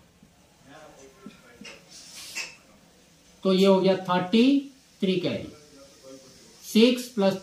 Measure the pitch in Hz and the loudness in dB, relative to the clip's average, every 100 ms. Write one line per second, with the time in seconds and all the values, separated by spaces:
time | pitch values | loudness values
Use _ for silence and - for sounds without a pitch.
0 | _ _ _ _ _ _ - - - - | _ _ _ _ _ _ -20 -20 -20 -20
1 | - - - - - - - - - - | -20 -20 -20 -20 -20 -20 -20 -20 -20 -20
2 | - - - - - - _ _ _ _ | -20 -20 -16 -14 -14 -18 _ _ _ _
3 | _ _ _ _ 190 190 196 185 185 190 | _ _ _ _ 0 2 4 4 2 0
4 | - 180 180 226 254 277 - - _ _ | -2 -4 0 2 4 2 -2 -14 _ _
5 | 190 175 147 104 - - - - - - | -4 -2 -4 -6 -10 -20 -20 -20 -20 -20
6 | 131 - - - - - - 214 240 247 | -20 -20 -20 -20 -20 -20 -4 2 4 2
7 | - - 196 190 | -6 -4 -2 -2